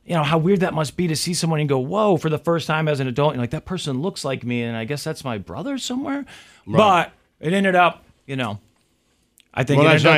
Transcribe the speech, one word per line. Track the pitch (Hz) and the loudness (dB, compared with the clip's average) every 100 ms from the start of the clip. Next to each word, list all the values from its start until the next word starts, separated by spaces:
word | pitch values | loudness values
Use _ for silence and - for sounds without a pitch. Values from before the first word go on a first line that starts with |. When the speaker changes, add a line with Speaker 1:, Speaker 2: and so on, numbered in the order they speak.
| - | -4
Speaker 1:
you | 170 | -2
know, | |
how | 147 165 | 2 2
weird | 160 196 | 2 2
that | 175 | 0
must | 151 151 - | -2 -4 -2
be | 180 | -2
to | 156 | -2
see | - 175 | -4 -2
someone | 165 160 | 0 0
and | 151 | 0
go, | 135 | 0
"Whoa," | 131 196 214 165 | 0 0 2 2
for | - | 0
the | 151 | -2
first | - 170 - | 0 -2 0
time | 156 156 | -2 0
as | 143 | 0
an | 131 | -2
adult. | 123 147 | 0 0
And | 127 | 0
like, | 120 | -4
"That | 156 - | -6 -8
person | 175 151 127 | -8 -6 -4
looks | 175 - 143 | -4 -6 -6
like | 131 | -6
me, | 123 120 | -4 -4
and | 117 117 | -4 -4
I | 113 | -6
guess | 143 | -6
that's | 156 160 | -8 -8
my | 135 110 | -8 -8
brother | 90 98 214 269 | -8 -10 -8 -8
somewhere." | - 254 285 277 277 - - _ - | -6 -6 -6 -6 -8 -16 -20 _ -2
Speaker 2:
Right. | 202 | 2
Speaker 1:
But | 208 180 - - _ _ | 4 4 0 -6 _ _
it | 151 | -4
ended | 190 190 180 | 0 2 4
up, | 175 - _ _ - | 4 2 _ _ -10
you | 135 | -6
know, | 120 104 _ _ _ _ _ _ _ _ _ | -6 -8 _ _ _ _ _ _ _ _ _
I | - | -4
think | 135 143 | 2 4
Speaker 2:
Well, | 151 | 6
Speaker 1:
it | |
Speaker 2:
that's | 156 | 6
Speaker 1:
ended | 156 | 6